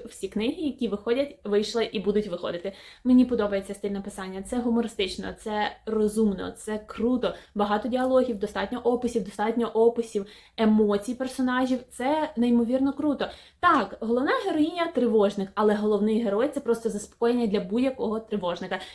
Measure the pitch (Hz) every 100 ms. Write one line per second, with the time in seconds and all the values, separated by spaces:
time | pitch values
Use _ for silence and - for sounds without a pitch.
0 | - - 190 208 233 330 294 - 220 202
1 | 233 254 277 - 208 208 214 233 220 208
2 | 190 208 208 175 - 175 196 - - -
3 | 247 254 247 233 202 196 196 196 202 202
4 | 202 202 185 190 196 247 233 233 220 -
5 | 185 - 190 - 220 214 208 - 220 214
6 | 208 214 214 185 180 - 214 208 - -
7 | 233 254 190 - - 202 - 214 240 254
8 | 262 262 254 208 202 196 196 247 - 247
9 | 233 226 202 - 214 233 226 220 233 233
10 | 233 208 196 - - - 220 214 208 202
11 | - 240 262 - 254 254 254 247 - -
12 | 254 311 302 233 240 233 233 262 277 277
13 | 302 262 185 - - _ 349 294 196 -
14 | 226 240 311 508 403 311 320 349 330 269
15 | 240 214 202 196 190 - 208 208 214 208
16 | 214 220 220 202 294 285 - 233 220 196
17 | - _ 233 247 226 202 180 226 262 -
18 | 226 220 - 208 175 175 185 185 -